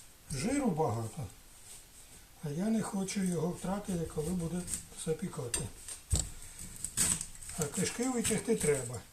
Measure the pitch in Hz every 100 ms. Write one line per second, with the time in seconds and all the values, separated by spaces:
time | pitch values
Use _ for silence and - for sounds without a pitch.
0 | - - - 131 185 285 247 156 147 113
1 | 110 - 107 - - - - - - -
2 | - - - - 151 147 214 220 - 196
3 | 190 202 185 170 170 170 180 202 202 170
4 | 160 - 151 180 165 180 180 - - -
5 | - - 180 - 120 - 117 - - -
6 | - - - - - - - - - -
7 | - - - - - - 156 - - -
8 | 262 240 208 220 - 220 151 139 120 110
9 | -